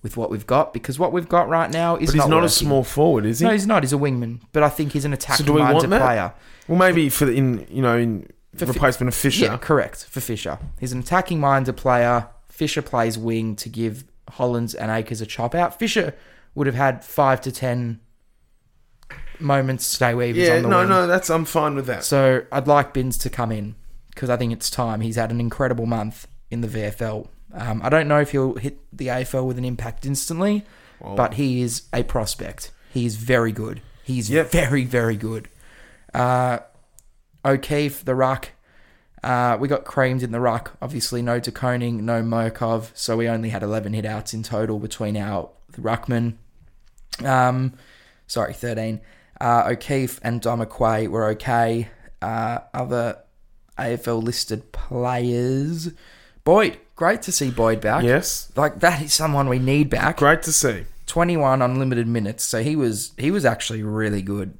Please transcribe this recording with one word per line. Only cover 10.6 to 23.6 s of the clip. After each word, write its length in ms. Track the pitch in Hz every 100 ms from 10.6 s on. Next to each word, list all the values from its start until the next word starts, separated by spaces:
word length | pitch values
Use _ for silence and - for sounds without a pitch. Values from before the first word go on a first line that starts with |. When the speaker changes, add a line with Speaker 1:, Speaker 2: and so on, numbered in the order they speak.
| - -
Speaker 1:
He's 120 | 127
an 60 | 127
attacking-minded 760 | - 180 185 165 139 135 127 120
player. 520 | 131 123 120 120 110 - -
Fisher 340 | - 151 -
plays 340 | 147 123 113 110
wing 380 | 113 113 113
to 140 | 104 113
give 360 | 110 113 117 - - -
Hollands 440 | - 123 120 117
and 160 | - 110
Akers 300 | 110 107 110
a 60 | 110
chop 280 | - 120
out. 240 | 170 175 -
Fisher 360 | 226 220 165 - - - - -
would 100 | 139
have 80 |
had 300 | 123 139 120
five 360 | - - 139 127
to 100 | 135
ten 480 | 120 127 123 120 113 _ _ _ _ _ _ _ _ _ _ - - - -
moments 540 | 143 139 131 131 -
today 200 | - 123
where 140 | 120 123
he 60 |
was 160 | 139 175
Speaker 2:
Yeah, 80 | 160
Speaker 1:
on 60 |
the 60 | 170
Speaker 2:
no, 120 | 185
Speaker 1:
wing. 80 | 185
Speaker 2:
no, 180 | 190 175
that's, 240 | 185 180
I'm 140 | 165
fine 320 | 156 165 151 143
with 100 | 127
that. 160 | 104
Speaker 1:
So 420 | - 143 135 127 -
I'd 160 | 139 131
like 260 | 147 139
Binns 240 | 131 127 123
to 120 | 131
come 220 | - 117
in 240 | 107